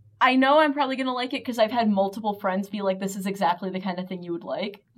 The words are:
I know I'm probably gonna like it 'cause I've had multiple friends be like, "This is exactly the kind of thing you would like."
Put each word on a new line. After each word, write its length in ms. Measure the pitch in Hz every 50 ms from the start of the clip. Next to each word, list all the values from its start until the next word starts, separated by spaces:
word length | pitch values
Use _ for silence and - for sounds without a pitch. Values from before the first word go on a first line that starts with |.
| _ _ _ -
I 160 | 247 254 254
know 220 | 262 269 269 285 311
I'm 140 | 311 302 269
probably 220 | 294 269 262 262
gonna 180 | 254 262 262 254
like 180 | 247 247 262
it 120 | 277 254 -
'cause 120 | 262 226 226
I've 120 | 220 220
had 180 | 254 240 226 214
multiple 460 | 202 196 196 196 196 233 214 214 202
friends 340 | - - 190 185 196 196 -
be 140 | - 208
like, 180 | 202 190 190 190
"This 160 | 196 190 196
is 80 | 208 185
exactly 440 | 196 190 - 190 165 175 - 196 185
the 100 | 180 185
kind 180 | 185 196 170 185
of 80 | 185
thing 160 | - 185 180
you 100 | 175 175
would 120 | 170 170 -
like." 380 | - - 156 196 214 202 - _ _ _